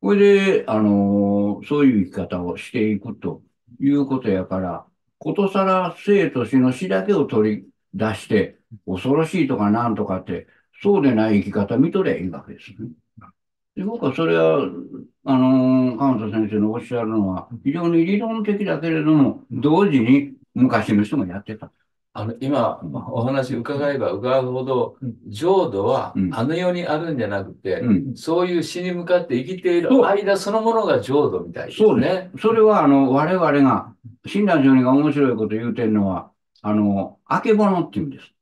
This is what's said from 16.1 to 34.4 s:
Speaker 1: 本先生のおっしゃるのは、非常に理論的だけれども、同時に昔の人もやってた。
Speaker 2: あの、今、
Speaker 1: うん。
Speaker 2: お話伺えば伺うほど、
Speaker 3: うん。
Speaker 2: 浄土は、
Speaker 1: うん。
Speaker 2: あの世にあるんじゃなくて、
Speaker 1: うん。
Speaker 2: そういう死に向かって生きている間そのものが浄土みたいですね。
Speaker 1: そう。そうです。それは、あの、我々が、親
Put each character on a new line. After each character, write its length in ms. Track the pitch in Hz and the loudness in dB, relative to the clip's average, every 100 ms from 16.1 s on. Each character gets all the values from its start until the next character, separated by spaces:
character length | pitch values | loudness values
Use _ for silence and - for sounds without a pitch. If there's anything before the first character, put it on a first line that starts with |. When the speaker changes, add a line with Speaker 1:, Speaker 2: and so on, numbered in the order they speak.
| 120 | 0
Speaker 1:
本 120 | 107 | -2
先 200 | 107 107 | -2 -2
生 60 | 107 | 0
の 160 | 104 | 0
お 40 | 113 | -2
っ 80 | |
し 100 | 120 | -6
ゃ 60 | 120 | -6
る 80 | 110 | -2
の 180 | 110 98 | -2 -2
は、 220 | 92 - 117 | -4 -10 -8
非 80 | 135 | -4
常 160 | 160 170 | -2 0
に 160 | 170 | 2
理 140 | 165 208 | 2 0
論 260 | 233 220 | -2 -4
的 200 | 208 202 196 | -4 -2 -2
だ 120 | 151 | -4
け 100 | 165 | -2
れ 120 | 160 | -2
ど 80 | 151 | 2
も、 320 | 156 131 - - | 4 4 0 -10
同 380 | 127 143 165 196 | -4 2 2 4
時 120 | 143 | 2
に 340 | 117 139 139 - _ | 4 4 2 -12 _
昔 400 | - 127 113 104 | -2 0 0 0
の 120 | 104 | 0
人 120 | 104 - | 2 -2
も 80 | |
や 140 | 92 90 | -4 -8
っ 60 | |
て 120 | - 107 | -12 -14
た。 160 | - _ _ _ _ - | -16 _ _ _ _ -10
Speaker 2:
あ 100 | 107 | -8
の、 80 | 117 | -6
今、 400 | 135 143 110 - | -2 0 0 -4
Speaker 1:
う 60 | - | -10
ん。 80 | |
Speaker 2:
お 300 | 135 - 113 | -12 -8 -4
話 300 | 120 139 127 123 | -2 -2 -2 -6
伺 360 | 117 143 143 | -6 -4 -2
え 60 | 139 | -2
ば 140 | 98 | -4
伺 260 | 101 123 135 | -4 0 0
う 140 | 127 | 0
ほ 120 | 127 | -4
ど、 320 | 131 127 117 - | -2 -2 -2 -6
Speaker 3:
う 40 | 131 | -12
ん。 100 | 107 - | -12 -14
Speaker 2:
浄 420 | 101 160 190 - | -6 0 2 0
土 160 | 98 | -2
は、 280 | 107 131 - | -2 -2 -4
Speaker 1:
う 60 | - | -4
ん。 120 | 92 | -4
Speaker 2:
あ 120 | 107 | -2
の 100 | 123 | -4
世 160 | 165 180 | -2 -2
に 160 | 175 - | -4 -4
あ 100 | 151 | -4
る 160 | 165 | -4
ん 60 | 143 | -4
じ 60 | |
ゃ 40 | 107 | -4
な 160 | 101 | -6
く 80 | 95 | -8
て、 280 | - 98 90 | -12 -6 -4
Speaker 1:
う 100 | 123 98 135 | 0 0 0
ん。 20 | |
Speaker 2:
そ 300 | - - 170 | -8 -4 -2
う 20 | 180 | 0
い 100 | 175 | -2
う 60 | |
死 200 | 147 175 | -4 -6
に 100 | 180 | -6
向 120 | 175 | -6
か 140 | 170 180 | 0 -2
っ 80 | 170 | 0
て 100 | 123 | -4
生 140 | 135 185 | -4 -4
き 60 | |
て 140 | 180 175 | 0 0
い 20 | |
る 260 | - 262 214 | 4 4 4
間 300 | 202 202 196 | 2 0 -2
そ 160 | 202 | 0
の 80 | 220 | -2
も 120 | 220 | 0
の 120 | 220 196 | 0 0
が 140 | 135 | -2
浄 280 | - 143 143 | 0 0 0
土 120 | 92 | -2
み 120 | 85 | -8
た 120 | - | -12
い 20 | - | -12
で 60 | |
す 80 | - | 2
ね。 60 | 214 | 4
Speaker 1:
そ 60 | 139 | 4
う。 0 | |
そ 0 | |
う 40 | |
で 300 | 156 185 185 - | 2 -2 -6 -4
す。 60 | |
そ 100 | 214 | 0
れ 100 | 226 | 4
は、 220 | 214 208 | 4 4
あ 40 | 147 | 4
の、 220 | 139 135 | 4 4
我 220 | 131 156 | 2 2
々 200 | 185 160 143 | 0 2 4
が、 300 | 135 107 - - 113 - - | 4 2 -4 -20 -20 -20 -6
親 200 | 202 | -2